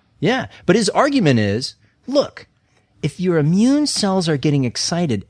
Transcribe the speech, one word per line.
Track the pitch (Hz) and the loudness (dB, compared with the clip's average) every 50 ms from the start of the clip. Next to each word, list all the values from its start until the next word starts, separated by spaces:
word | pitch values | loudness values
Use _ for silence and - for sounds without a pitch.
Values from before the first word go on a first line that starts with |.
| _ _ _ _ | _ _ _ _
Yeah. | 143 190 254 254 139 - - - - | -2 -2 -2 -2 -4 -10 -14 -6 0
But | - 180 | 2 2
his | 240 208 202 | 2 2 0
argument | - 180 247 302 285 269 185 147 127 113 | 2 2 2 2 2 2 2 4 2 2
is, | 104 101 98 120 139 - - _ _ _ _ _ _ | 2 0 -2 -4 -6 -8 -14 _ _ _ _ _ _
look, | - 269 285 - - - - - _ _ _ _ _ _ _ _ _ _ _ | -2 0 0 0 -2 -8 -16 -20 _ _ _ _ _ _ _ _ _ _ _
if | - 147 - - | -8 -8 -6 -4
your | 180 185 170 160 | -2 0 0 2
immune | 143 151 175 196 226 254 277 294 302 | 2 2 2 2 2 2 2 2 0
cells | 277 - - 214 196 190 190 170 165 | -2 -2 -2 -2 0 0 0 0 0
are | 156 | -2
getting | 135 127 156 143 139 131 | 0 0 0 0 2 0
excited | 117 - - - - 170 170 180 147 113 98 - - | -2 -4 -6 -6 -4 -2 -2 -2 -2 -2 -4 -6 -6